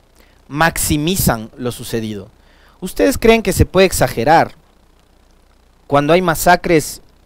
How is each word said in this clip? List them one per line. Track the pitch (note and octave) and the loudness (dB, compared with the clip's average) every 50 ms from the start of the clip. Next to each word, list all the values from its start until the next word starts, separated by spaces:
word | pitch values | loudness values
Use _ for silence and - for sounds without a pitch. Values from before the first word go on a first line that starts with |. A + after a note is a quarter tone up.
| _ _ _ _ _ _ _ _ _ - | _ _ _ _ _ _ _ _ _ -10
maximizan | C3+ D3 E3 E3 - - - - D#3+ D3 D3 E3+ G3 F#3+ - - B2+ A2 G#2+ A#2 - - | -4 -2 0 0 0 -2 -2 -2 -2 -2 -2 -2 -2 -2 0 -2 -2 -2 -6 -12 -12 -10
lo | B2+ B2 A2+ | -8 -8 -8
sucedido". | - A#2+ - - A2+ A2 G#2+ G#2+ G2 F#2+ A2+ _ _ _ _ _ _ _ _ _ _ | -10 -10 -8 -6 -6 -6 -6 -10 -12 -14 -16 _ _ _ _ _ _ _ _ _ _
¿Ustedes | F3+ F#3 - - C#4+ C#4+ B3 - | -14 -10 -4 -2 0 0 0 2
creen | - A3 A3+ A3+ G#3 | 2 4 4 4 2
que | G3 | -2
se | D#3 - - | 0 0 0
puede | - - F#3 G3 | 0 2 2 2
exagerar | F3 - - C#3+ B2 - A#2+ A2+ C#3 E3 D#3+ B2 A2 - - _ _ _ _ _ _ _ _ _ _ _ _ _ _ _ _ _ _ _ _ _ _ _ _ _ - | 2 2 0 -2 -2 -2 -2 2 4 4 4 4 0 -4 -12 _ _ _ _ _ _ _ _ _ _ _ _ _ _ _ _ _ _ _ _ _ _ _ _ _ -2
cuando | - C#3+ C#3+ C#3+ E3 | 0 0 2 2 2
hay | F#3 | 2
masacres | F#3 F3 D3+ - - F3+ F3+ F3 - F3 E3+ D3+ - - - - - _ _ _ _ | 2 0 -2 0 2 2 2 2 2 0 0 0 0 -2 -8 -16 -20 _ _ _ _